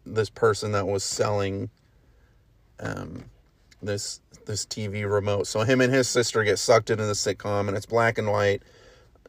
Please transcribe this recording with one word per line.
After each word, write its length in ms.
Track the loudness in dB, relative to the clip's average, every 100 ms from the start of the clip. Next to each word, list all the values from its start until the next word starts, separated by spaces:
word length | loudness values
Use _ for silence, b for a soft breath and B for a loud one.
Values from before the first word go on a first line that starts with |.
this 260 | -8 -4 -4
person 420 | 2 2 2 0
that 140 | -2 0
was 180 | -2
selling, 680 | -4 -2 0 0 -2 -4 -8 _ _ _ _ _ _ _ _ _ _ -12
um, 440 | -10 -8 -10 -14 -16 -20 _ _ _ -12
this, 380 | -6 -6 -6 -12 _ -20 -10
this 180 | -8
T 220 | -8 -8 -6
V 180 | -4
remote. 420 | 0 0 2 0 0
So 140 | 0
him 200 | 2 4
and 120 | 4
his 160 | 4 2
sister 340 | 2 0 2
get 140 | 2 2
sucked 320 | 6 4 4
into 140 | -2
the 80 | -2
sitcom, 560 | -2 -2 -4 -2 -2 -2
and 80 | -4
it's 100 | -2
black 320 | 2 2 2
and 120 | 0
white, 320 | 2 2 2 b b b b b b